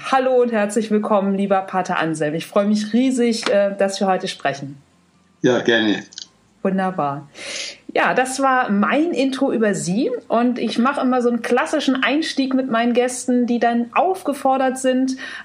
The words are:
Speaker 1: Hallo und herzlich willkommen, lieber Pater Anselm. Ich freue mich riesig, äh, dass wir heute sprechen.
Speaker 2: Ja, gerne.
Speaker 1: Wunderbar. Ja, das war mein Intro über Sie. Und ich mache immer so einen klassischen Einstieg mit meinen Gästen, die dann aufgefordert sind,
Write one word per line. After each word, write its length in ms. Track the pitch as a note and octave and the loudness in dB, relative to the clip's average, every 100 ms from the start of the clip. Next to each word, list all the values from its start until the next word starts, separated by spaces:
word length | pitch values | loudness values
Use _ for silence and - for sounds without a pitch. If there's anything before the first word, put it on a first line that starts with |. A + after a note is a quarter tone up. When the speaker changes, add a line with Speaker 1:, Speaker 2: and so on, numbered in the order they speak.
| - | 0
Speaker 1:
Hallo 300 | C4+ C4 B3 | 2 4 2
und 100 | A#3+ | 2
herzlich 380 | A3 G#3 A#3 G#3+ | 0 0 -2 0
willkommen, 460 | G#3+ G#3+ G#3 G3 G3 | 0 2 2 2 0
lieber 260 | G3 G3 | 2 0
Pater 380 | F#3+ F#3 F3+ F3+ | 0 -4 -2 -2
Anselm. 340 | E3 D#3 D3+ | -2 -2 -2
Ich 140 | E3 - | -4 -2
freue 180 | G#3 G3+ | 0 2
mich 260 | G#3 G#3 | 0 0
riesig, 560 | A#3 C4 B3 A#3+ G#3+ - | 2 2 2 0 0 0
äh, 240 | G3+ G3+ G3 | 2 2 0
dass 220 | G3 G3 | -2 0
wir 80 | G3 | 0
heute 200 | F#3 F#3+ | 0 -2
sprechen. 500 | - C#3+ C#3 C#3 C#3+ _ _ _ _ _ - | -4 -4 -4 -10 -14 _ _ _ _ _ -2
Speaker 2:
Ja, 160 | B2 A#2+ | 2 2
gerne. 420 | - A#2 A2 G2 - - - _ _ _ | 2 2 2 -2 -4 -18 -20 _ _ _
Speaker 1:
Wunderbar. 680 | G3 F#3 F#3 F3+ C#3+ C#3+ C#3+ - - - - - - | -2 0 -2 -2 -4 -4 -12 -16 -12 -10 -10 -14 -4
Ja, 200 | - A#3+ | 0 2
das 280 | F3+ B3+ C4 | 2 0 0
war 280 | C4+ B3+ A#3+ | 2 2 2
mein 420 | G3+ E3+ C4 E4+ | 0 2 2 0
Intro 420 | - C4+ C4 C4+ | 0 -2 0 0
über 200 | - G#3+ | 2 0
Sie. 380 | - D#3 G3+ F4 A#4+ - | 0 -2 -2 -2 -4 -2
Und 320 | A3+ B3 A#3+ | 0 0 0
ich 180 | A3+ A3+ | -2 0
mache 220 | B3 C#4+ | 0 0
immer 220 | B3+ B3+ | 0 2
so 80 | A#3+ | 2
einen 120 | A#3+ | 0
klassischen 640 | - A#3+ D4 D4+ C4+ C4 | 0 0 0 0 0 0
Einstieg 500 | A3+ D4 D#4 - C4 | 0 0 -2 -2 0
mit 160 | C4 C4 | 0 0
meinen 240 | A3+ A#3+ | 0 2
Gästen, 540 | A#3+ B3 B3 - B3 A#3+ | 2 0 -2 0 0 2
die 120 | A#3+ | 2
dann 320 | A#3 A#3 A#3 | 2 0 0
aufgefordert 840 | - E4+ F#4 - C4+ C4+ C4 C4 C4 | 0 0 0 -2 0 0 2 0 0
sind, 380 | B3+ B3+ C4 C4 - - | 0 0 0 -4 -10 -12